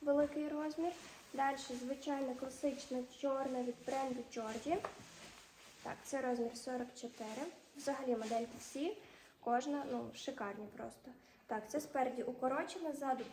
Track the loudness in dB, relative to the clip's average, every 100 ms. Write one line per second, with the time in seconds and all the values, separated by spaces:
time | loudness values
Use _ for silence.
0 | 6 8 6 4 0 0 0 2 0 0
1 | -10 -16 -6 2 2 2 -2 -4 -2 -2
2 | 0 2 0 0 -4 2 2 2 -2 -2
3 | -2 0 2 4 2 2 0 -2 0 2
4 | 2 0 -4 -4 -2 -2 2 2 2 -6
5 | -14 -14 -16 -16 -18 -20 -20 -10 -6 -6
6 | -2 0 2 2 2 -2 -4 -2 -4 -6
7 | -8 -6 -6 -4 -4 -6 -16 -4 0 0
8 | 4 2 4 2 0 -6 -8 -2 0 -2
9 | -8 -18 -20 -6 2 4 4 0 0 -2
10 | -2 -4 -6 -2 -4 -4 -8 -8 -8 -8
11 | -16 -18 -20 -18 -4 -4 0 -2 0 2
12 | 2 2 -2 2 2 2 0 -2 -2 0
13 | 2 2 0